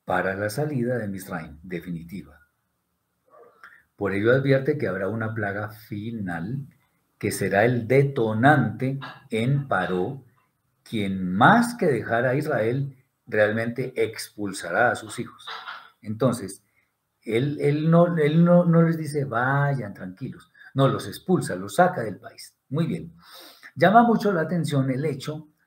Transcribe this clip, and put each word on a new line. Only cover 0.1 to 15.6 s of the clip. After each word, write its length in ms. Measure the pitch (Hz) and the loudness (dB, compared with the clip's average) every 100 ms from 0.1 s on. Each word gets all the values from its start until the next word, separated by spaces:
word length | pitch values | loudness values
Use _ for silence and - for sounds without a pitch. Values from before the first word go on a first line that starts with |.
| 90 92 | -2 -2
la 160 | 95 107 | -2 -4
salida 480 | 123 151 135 117 123 | -4 -4 -2 -4 -4
de 100 | 101 | -6
Misraim, 500 | 95 92 87 80 71 | -10 -10 -10 -10 -16
definitiva. 760 | 95 87 90 85 85 95 71 - _ _ _ _ _ _ _ _ _ - - _ - - _ - | -12 -10 -8 -10 -12 -16 -16 -20 _ _ _ _ _ _ _ _ _ -20 -20 _ -20 -20 _ -8
Por 160 | 101 | -4
ello 200 | 98 110 | 0 2
advierte 440 | 135 139 135 156 131 | 4 4 2 2 -2
que 120 | 110 | -2
habrá 200 | 95 95 | -4 -4
una 240 | 113 110 | -4 -6
plaga 380 | 110 101 101 107 | -4 -6 -6 -8
final 960 | - - 104 110 117 92 85 90 139 - _ _ _ _ - | -12 -14 -10 -8 -8 -8 -8 -6 -8 -10 _ _ _ _ -6
que 140 | 107 | -4
será 320 | - 95 98 | -2 0 2
el 240 | 117 123 107 | 2 2 2
detonante 1120 | 131 139 127 110 110 135 147 110 - 131 139 - - - | 4 4 0 -2 4 4 6 2 -2 -4 -6 -10 -18 -6
en 380 | 110 123 143 - | -2 0 0 0
Paró, 540 | 98 90 90 98 - - _ _ _ _ _ | -2 0 -2 -2 -6 -16 _ _ _ _ _
quien 500 | _ 110 98 95 90 | _ -6 -4 -4 -2
más 440 | 92 143 226 233 - | 4 6 6 2 -2
que 100 | 175 | 0
dejar 400 | 117 - 117 127 | 0 0 0 0
a 80 | |
Israel, 600 | 135 147 123 110 135 139 - _ _ - | 0 -2 -2 0 -2 -4 -10 _ _ -4
realmente 640 | 107 107 110 117 120 - - | 2 2 0 -4 -6 -6 -4
expulsará 920 | 110 - - - 101 95 85 92 120 | -4 -4 -14 -10 -10 -8 -4 0 2
a 40 | |
sus 240 | 104 107 - | 0 -6 -12
hijos. 280 | - - - - | -12 -14 -16 -14